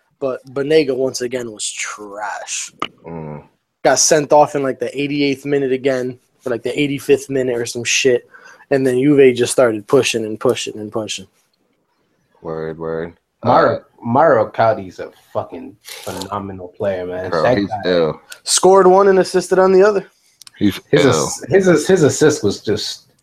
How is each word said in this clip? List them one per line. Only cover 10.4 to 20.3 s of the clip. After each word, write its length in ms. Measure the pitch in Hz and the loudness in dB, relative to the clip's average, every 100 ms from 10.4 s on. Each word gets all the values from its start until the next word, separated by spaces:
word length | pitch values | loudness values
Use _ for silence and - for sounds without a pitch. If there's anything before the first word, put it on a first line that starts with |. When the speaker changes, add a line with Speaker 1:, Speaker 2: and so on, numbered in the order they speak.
| 131 110 - 107 | -2 -2 -6 -10
Speaker 1:
and 120 | 107 | -10
pushing. 360 | 113 107 - 92 _ _ _ _ _ _ _ _ _ _ _ | -8 -8 -10 -14 _ _ _ _ _ _ _ _ _ _ _
Speaker 2:
Word, 380 | 85 80 80 80 | -12 -10 -10 -8
word. 340 | 82 80 87 - _ _ | -8 -6 -8 -14 _ _
Speaker 3:
Mario, 340 | - 139 - - | 0 2 2 -2
Speaker 2:
Uh, 60 | _ _ | _ _
Speaker 3:
Mario 440 | 117 127 160 120 104 | -2 2 4 2 0
Cardi's 500 | - 113 104 92 85 | 0 0 0 -6 -14
a 140 | 78 _ _ | -16 _ _
fucking 460 | 107 95 87 - - | -10 -10 -12 -16 -20
phenomenal 880 | - - - 92 95 101 98 92 90 | -20 -16 -12 -12 -8 -8 -10 -12 -14
player, 360 | - 101 92 90 | -6 -6 -4 -6
man. 240 | 90 92 | -8 -4
Speaker 2:
Bro, 140 | 87 | 0
Speaker 3:
That 140 | 117 127 | 2 0
Speaker 2:
he's 100 | 98 | -2
Speaker 3:
guy 120 | - 87 | -4 0
Speaker 2:
ill. 340 | 87 80 76 - - | 0 0 -4 -14 -14
Speaker 1:
Scored 440 | - - 180 196 185 | -4 2 6 6 6
one 200 | 185 202 | 6 6
and 120 | 190 | 4
assisted 400 | 180 185 175 185 | 2 -2 0 2
on 120 | 190 | 4
the 120 | 190 | 6
other. 240 | 208 196 190 _ _ | 4 2 -6 _ _